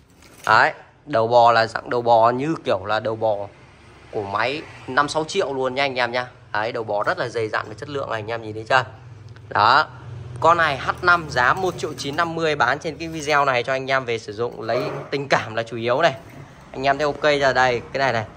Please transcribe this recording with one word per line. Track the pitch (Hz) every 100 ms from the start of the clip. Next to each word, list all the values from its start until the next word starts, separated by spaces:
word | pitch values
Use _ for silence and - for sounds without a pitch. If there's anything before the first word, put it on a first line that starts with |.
| _ _ - - -
Đấy, | 110 143 - - _ 147
đầu | 131 113
bò | 120 117
là | 117 113
dạng | - -
đầu | 123
bò | 117 117 113
như | 123 151 160 131
kiểu | 101 98
là | 110
đầu | 110 110
bò | 110 101 101 - - - - - -
của | 110
máy | 98 101 120 151 - - -
năm | 131 151
sáu | 156
triệu | 156 196 139
luôn | 135 131 127
nha |
anh | 139 127
em | 120
nha. | 123 123 - -
Đấy, | 107 113
đầu | 123
bò | 104 101
rất | 107 180
là | 127
dày | 113 110
dặn | 110 110
về | 107
chất | 147
lượng | 139 -
này, | 113
anh | 107
em | 117
nhìn | 110
thấy | 110 110
chưa? | 131 123 - - - - - -
Đó. | - 107 139 - - - - - -
Con | 160 170
này | 156 131
H | 180 196
năm | 180 175 156
giá | 131 123
một | 170 185 175
triệu | 170 147
chín | 143 151
năm | 170 165
mươi | 160 147
bán | 120 147
trên | 170 143
cái | 165
video | 160 143 143 143
này | 123
cho | 120
anh | 131 131
em | 135 120
về | 113
sử | -
dụng, | 104 120 117
lấy | 113 123 143 139 139
tình | 143 139
cảm | 165 113 110
là |
chủ | 113 117
yếu | 117 131
này. | 165 127 - - - - -
Anh | 131
em | 135 139
thấy | 147
ok | 139
chưa? | 151 143 139
Đây, | 127 127 120 -
cái | 135
này | 135
này | 117 104